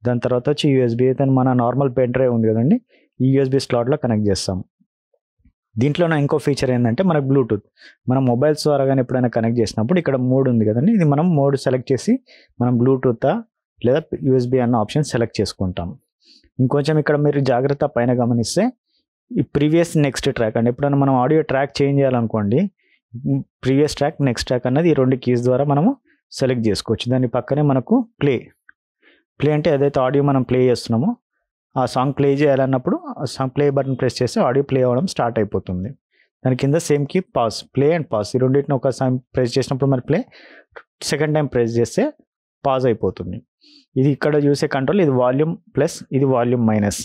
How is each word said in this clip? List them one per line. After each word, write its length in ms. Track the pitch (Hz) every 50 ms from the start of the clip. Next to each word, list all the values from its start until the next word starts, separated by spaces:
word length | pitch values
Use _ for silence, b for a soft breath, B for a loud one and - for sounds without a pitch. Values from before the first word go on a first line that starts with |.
| -
దాని 160 | 123 123 120 -
తర్వాత 220 | 123 127 123 123 - 147
వచ్చి 120 | - - 151 135
యూఎస్బీ, 340 | 131 127 120 117 117 127 131
అయితే 160 | 131 - 139 135 135 131
మన 140 | 127 131 127 123 120
నార్మల్ 300 | 117 127 131 143 135 120 131
పెన్ 160 | 127 120 123
డ్రైవ్ 160 | 127 131 127 120 117
ఉంది 100 | 113 110 107
కదండి, 260 | 113 117 143 208 254 _ b b b b b b _ 127
ఈ 40 | 131 135
యూఎస్బీ 260 | 135 139 131 131 139 -
స్లాట్‌లో 320 | - - 120 117 123 143 147 -
కనెక్ట్ 200 | 120 113 107 104 101
చేస్తాం. 280 | 98 92 - - 95 90 - _ _ _ _ _ _ _ _ _ _ _ _ _ _ _ _ _ _ _ _ _ _ 107 117
దీంట్లో 260 | 147 147 170 175 165 165
నా 40 | 151 143
ఇంకో 160 | 139 160 147 - -
ఫీచర్ 240 | 143 - - 127 127
ఏంటంటే 260 | 120 120 117 113 - 190 190 160
మనకు 140 | 151 135 131
బ్లూటూత్, 340 | 135 139 131 113 110 101 - _ _ B B B B B B -
మనం 120 | 127 135 135 127 120
మొబైల్స్ 340 | 117 139 151 151 143 - 151
ద్వారా 180 | 147 139 135 135
కానీ 100 | 135 135 120
ఎప్పుడైనా 260 | - 123 127 123 123 - 120
కనెక్ట్ 220 | 113 117 117 120 113
చేసినప్పుడు 380 | 101 - - 107 123 180 180 -
ఇక్కడ 140 | - 135 127 127 127 127
మోడ్ 160 | 135 135 135 120
ఉంది 120 | 113 110 107 107
కదండి, 180 | 120 143 196 233 214
ఇది 100 | 165 147 143
మనం 140 | 139 170 180 175 143
మోడ్ 200 | 139 139 139 131 -
సెలెక్ట్ 220 | 147 127 127 117 - 135
చేసి 200 | 123 - - 233 269 _ b b b b b b _ 120
మనం 120 | 123 123 117 120
బ్లూటూతా 500 | 131 135 131 127 131 120 113 - 135 170 233 226 _ _ _ _ _ _ _ - 117
లేదా 140 | 131 160 160 _ - - - 139
యూఎస్బీ 320 | 131 131 123 123 127 131 123
అన్న 100 | 117 123 117 104
ఆప్షన్ 240 | - - 151 156 - -
సెలెక్ట్ 240 | 131 117 110 _ - 104
చేసుకుంటాం. 460 | - - _ 98 95 90 - 87 90 - - _ _ _ _ b b b b b b b - 131
ఇంకొంచెం 340 | 127 135 143 143 147 156 156
ఇక్కడ 160 | 143 - 151 143 147
మీరు 160 | 147 143 143 139 131
జాగ్రత్త 360 | 127 117 131 139 143 139 151 139 -
పైన 160 | 120 120 123 127 123
గమనిస్తే 420 | 123 117 123 120 113 - - 170 208 254 - _ _ _ _ _ _ _ _ _ _ _ 247 196
ఈ 20 | 147 - _
ప్రీవియస్ 360 | 147 143 151 156 170 170 165 - 165 147
నెక్స్ట్ 240 | 139 - - - 139 127 -
ట్రాక్ 180 | 117 110 107 117
అండి, 100 | 113 120 120
ఎప్పుడైనా 260 | - 143 143 143 143 139
మనం 120 | 139 135 127
ఆడియో 200 | 123 147 156 160 147 -
ట్రాక్ 220 | - 131 139 139 _ -
చేంజ్ 180 | 143 139 139 139
చేయాలనుకోండి, 600 | 139 131 127 123 117 107 - 110 104 101 113 143 196 202 _ _ _ _ _ _ _ _ - 120 135 143 139 139 - _ _ _ -
ప్రీవియస్ 300 | 127 135 139 151 143 - -
ట్రాక్, 200 | 139 147 - - 143 135
నెక్స్ట్ 180 | 117 - - -
ట్రాక్ 180 | 131 123 - 123
అన్నది 180 | 127 143 170 175 151
ఈ 20 | 135
రెండు 160 | 131 127 135 127 -
కీస్ 180 | 123 123 120 120
ద్వారా 180 | 127 127 123 143 147 143
మనము 180 | 143 156 226 285 _ _ _ _ _ _ _ - -
సెలెక్ట్ 260 | 139 127 131 123 110 113
చేసుకోవచ్చు. 380 | 98 92 - - 113 - - 120 123
దాని 160 | 127 127 120 -
పక్కనే 260 | 123 120 - 139 147 151 147
మనకు 240 | 135 131 123 - 214 262 240 - _ _ 143
ప్లే, 120 | 139 131 110 - - _ _ _ _ _ _ _ _ _ b b b b b b b _ _
ప్లే 120 | - 147 151
అంటే 140 | 151 151 175 151
ఏదైతే 240 | 135 139 143 139 147 127
ఆడియో 180 | 127 131 139 139 143
మనం 140 | 139 135 127 -
ప్లే 100 | 123 127 127 127
చేస్తున్నామో 400 | 123 113 - - 120 113 135 208 240 _ _ _ _ _ _ _ _ _ _ _ _ 127 127
ఆ 20 | 123 -
సాంగ్ 200 | 131 127 143 135 -
ప్లే 100 | 139 139 139 139 147
చేయాలన్నప్పుడు 540 | 147 139 131 135 131 135 131 127 170 233 339 339 294 254 - 151
ఆ 40 | - -
సాంగ్ 160 | - 135 131 -
ప్లే 80 | - 147 143 135 143
బటన్ 200 | 131 135 131 120
ప్రెస్ 160 | - 127 - - 127
చేస్తే 160 | 120 - 226 196 135
ఆడియో 140 | 123 135 139 -
ప్లే 100 | 135 131 127
అవ్వడం 200 | 123 120 127 175 190 -
స్టార్ట్ 240 | - 135 120 113 113
అయిపోతుంది. 480 | 107 101 - 98 - - 92 90 92 107 139 _ _ _ _ _ _ _ _ _ _
దాని 120 | 131 127 127 135
కింద 140 | 135 143 170 165 -
సేమ్ 140 | 151 143 147 135 -
కీ 80 | 185 190 _ _
పాజ్, 220 | 143 120 113 107 - - _ _
play 140 | - 135 147 170 170
and 80 | 147 - -
pause, 160 | 107 104 - -
ఈ 40 | 123 127
రెండింటిని 320 | 127 131 143 139 143 143 127
ఒకసారి 400 | - 139 120 - 135 131 127 127 - _ _
ప్రెస్ 160 | - 127 120 120 135
చేసినప్పుడు 320 | 127 - 143 127 139 135 139
మరి 100 | 127 - -
ప్లే, 100 | 143 185 269 B B B B B B B B B B - - _ _ _ - - -
సెకండ్ 220 | 139 156 151 151
టైమ్ 140 | 156 151 131 -
ప్రెస్ 200 | 127 120 113 113 117
చేస్తే 240 | 117 - - - 226 311 302 _ _ _ _ _ _ _ _ _ _
పాజ్ 200 | 139 135 131 127 131
అయిపోతుంది. 480 | 113 - - 95 92 - 90 90 90 120 _ _ _ b b b b b b b _ 127
ఇది 80 | 131 143 143
ఇక్కడ 200 | - - 151 147 151 143
చూసే 200 | 143 143 135 - 139 131
కంట్రోల్, 260 | 139 131 131 160 202 185
ఇది 80 | 147 131 123
వాల్యూమ్ 320 | 123 123 127 135 151 160 170 - _ _ _
ప్లస్, 200 | - 139 170 - - - _ 143
ఇది 100 | 131 139 135 131
వాల్యూమ్ 320 | 120 120 123 123 123 117 110
మైనస్. 300 | 110 107 101 101 92 - -